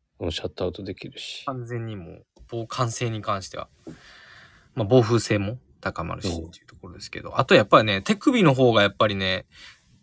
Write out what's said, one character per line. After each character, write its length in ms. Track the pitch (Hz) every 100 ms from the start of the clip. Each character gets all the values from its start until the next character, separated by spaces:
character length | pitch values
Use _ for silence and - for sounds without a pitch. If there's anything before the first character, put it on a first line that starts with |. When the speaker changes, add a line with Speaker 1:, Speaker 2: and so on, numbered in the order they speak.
| _ -
Speaker 1:
も 100 | 87
シ 120 | 85
ャ 60 | -
ッ 20 |
ト 160 | - 90
ア 20 |
ウ 60 |
ト 100 | -
で 100 | 101
き 140 | 92 -
る 100 | -
し。 280 | - - -
Speaker 2:
完 180 | 131
全 220 | 117 120 113
に 100 | 104
も 160 | 85
う、 140 | 82 _ _ -
防 180 | 117 117
寒 240 | - 120
性 180 | 113 120
に 120 | 110
関 220 | 101 98
し 60 | 92
て 80 | -
は、 120 | - _ - - - - - - - _ _ -
ま 80 |
あ、 40 | 104
防 140 | 127
風 180 | 110 117
性 200 | - 107
も 180 | 98 123 _ _
高 240 | 98 90
ま 120 | 82 85
る 60 |
し 60 | 90
っ 40 | 85 82
て 80 | -
い 40 |
う 20 | _
と 80 | -
こ 140 | 92
ろ 60 | 87
で 40 |
す 100 | -
け 120 | -
ど、 80 | -
Speaker 1:
う 20 |
ん。 80 | -
Speaker 2:
あ 60 | 131
と 100 | 175
や 80 |
っ 20 | 104
ぱ 140 | 151
り 60 | 110
ね、 160 | 98
手 140 | 98 208
首 280 | - 247
の 100 | 170
方 200 | 127 131
が 80 | 110
や 80 | 101
っ 60 | -
ぱ 120 | 110
り 80 | 98
ね、 300 | 95 92 - - - - _ _